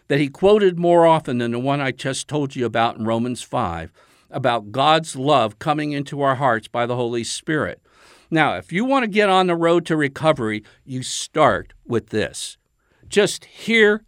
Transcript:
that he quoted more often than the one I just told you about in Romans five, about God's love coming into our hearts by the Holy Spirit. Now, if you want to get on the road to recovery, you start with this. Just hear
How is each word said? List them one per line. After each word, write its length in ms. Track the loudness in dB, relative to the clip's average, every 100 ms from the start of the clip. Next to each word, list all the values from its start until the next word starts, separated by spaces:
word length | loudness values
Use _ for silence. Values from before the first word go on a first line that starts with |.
| -4
that 100 | -2
he 100 | -2
quoted 480 | 2 4 6 4 2
more 260 | 4 6 6
often 320 | 4 0 -4
than 140 | -4
the 60 | -4
one 200 | -2 -2
I 120 | -4
just 340 | -6 -6 -8 -6
told 300 | -4 -4 -4
you 100 | -2
about 300 | 0 0 -2
in 80 |
Romans 380 | -2 -2 -2 -6
five, 500 | -6 -4 -4 -6 -10 _ _ _ _
about 440 | -4 0 -2 -4
God's 420 | 0 2 2 0
love 460 | -4 2 2 2 -2
coming 320 | -4 -4 -4
into 280 | -6 -8 -2
our 140 | 0
hearts 320 | 2 0 0 -4
by 180 | -4
the 120 | -2 -2
Holy 260 | -2 -4
Spirit. 580 | -6 -8 -4 -4 -4 -8 _ _ _ _ _
Now, 260 | 0 0 -2
if 160 | -6
you 120 | -4
want 200 | 0 0
to 60 | 0
get 180 | 0 2
on 180 | 2 2
the 100 | 0
road 300 | 2 2 2
to 100 | -2
recovery, 640 | -2 0 0 0 -2 -6 -10 _
you 180 | -12 -10
start 720 | -8 -10 -6 2 2 2 -4 _ -4
with 240 | -4 -2
this. 480 | -4 -4 -6 -14 -16 _ _ _ _ -4
Just 360 | 0 0 -2
hear 600 | -14 -12 0 4 4 2